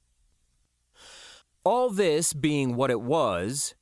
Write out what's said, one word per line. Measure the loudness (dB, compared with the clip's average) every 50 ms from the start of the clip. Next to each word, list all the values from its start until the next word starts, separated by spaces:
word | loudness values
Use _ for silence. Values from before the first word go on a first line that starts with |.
| _ _ _ _ _ _ _ _ _ _ _ _ _ _ _ _ _ _ _ -20 -20 -20 -20 -20 -20 -20 -20 -20 _ _ _ _ _
All | 0 2 2 0 0
this | 0 2 2 2 2 2 0 -2 -2
being | -2 -2 0 0 0 0 0 0
what | 0 0 0
it | 0 -2
was, | -2 0 0 2 2 0 0 -2 -2 -4 -4 -4 -6 -6 -8 _